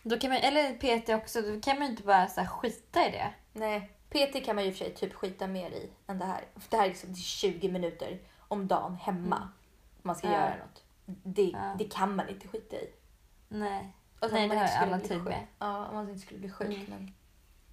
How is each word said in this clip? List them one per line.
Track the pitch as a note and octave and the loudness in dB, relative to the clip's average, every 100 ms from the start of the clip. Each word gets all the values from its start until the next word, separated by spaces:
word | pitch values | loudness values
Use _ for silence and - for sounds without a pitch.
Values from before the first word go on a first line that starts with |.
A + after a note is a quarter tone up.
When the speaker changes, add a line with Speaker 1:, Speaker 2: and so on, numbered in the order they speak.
Speaker 1:
Då | A3 A#3 | -4 -2
kan | C4 | 0
man, | C4 | 4
eller | C4 D4 C#4+ | 6 6 4
P | A#3 C4 A#3 | 2 2 2
T | A3+ | 4
också, | A3 A3 A#3 | 0 0 -2
då | G#3 G#3+ | -2 0
kan | C4+ C#4 | 2 2
man | |
ju | C#4+ | 0
inte | A3 | 0
bara | G3+ F#3+ F#3 | 6 6 6
så | - | 0
här | F3+ | -4
skita | - B3 - - E4+ B3+ | -2 -4 -4 0 4 4
i | |
det. | - G#3+ - - | 2 -4 -6 -14
Speaker 2:
Nej, | G#3+ A3 G#3 G3 - - | -4 -2 -2 -4 -16 -4
P | D4 C#4 | 2 2
T | C4+ | 2
kan | B3+ G#3 | 0 0
man | |
ju | G3 | 0
i | |
och | F#3+ | -2
för | |
sig | F3 | -6
typ | - G3 | -4 -6
skita | - F#3+ F#3+ F#3+ | -4 -6 -4 -4
mer | F#3 E3 | -4 -6
i | - F#3+ - - | -8 -12 -14 -8
än | F#3+ | -4
det | |
här. | F#3 - - | -4 -4 -8
För | G#3 - | -16 0
det | A3 | 4
här | |
är | G3 | 4
liksom | F3 F#3 F3+ | 2 -10 -10
tjugo | - - G3+ E3+ F#3+ | -8 0 0 2 0
minuter | F3+ E3+ - - F#3+ - - - | 0 -2 -4 -8 -10 -14 -16 -6
om | G#3 F#3+ | -2 2
dagen | F3+ F3+ F3+ | 2 0 -6
hemma. | - F3+ F3+ - | -4 -2 0 -2
Speaker 1:
Mm. | F#3+ - - _ - - | -4 -16 -20 _ -20 -8
Speaker 2:
Man | F3+ E3 | -4 -2
ska | F#3 | 2
Speaker 1:
Ja. | |
Speaker 2:
göra | G#3 D3 - | 4 2 0
något. | - - - _ - | -10 -20 -20 _ -14
Det, | F#3 F#3+ G3 F#3 | -12 -2 2 2
Speaker 1:
Ja. | G2+ G3 G3 | 2 -4 -4
Speaker 2:
det | |
kan | G#3 - F#3+ G3 | -4 0 0 0
man | D3+ | -2
inte | G3 - | -6 -10
skita | A3 - - | -12 -10 -10
i. | - - - - _ _ - | -10 -14 -20 -20 _ _ -10
Speaker 1:
Nej. | G#3 G#3 G3 G3 - _ - | -4 -4 -4 -8 -16 _ -4
Speaker 2:
Och | A3+ | 2
Speaker 1:
Nej, | A3 | 4
Speaker 2:
om | G#3 | 4
Speaker 1:
det | |
Speaker 2:
man | G#3+ | 4
Speaker 1:
har | |
Speaker 2:
inte | F#3+ - | 4 4
skulle | F#3 | 4
Speaker 1:
alla | F#3 | 2
Speaker 2:
bli | G#3 | 0
Speaker 1:
tid | F3 | -2
Speaker 2:
sjuk. | F3+ | -2
Speaker 1:
med. | - - - | -4 -6 -6
Speaker 2:
Ja, | G#3 G3+ G#3 | -4 -4 -6
om | |
man | G#3+ G3+ | -6 -8
inte | G3 | -10
skulle | - G#3 | -14 -12
bli | F#3+ | -10
sjuk, | - G#3 | -6 -6
Speaker 1:
Mm. | G3+ G3+ | -6 -8
Speaker 2:
men | G3+ G3 - _ _ - - - | -12 -12 -16 _ _ -20 -20 -20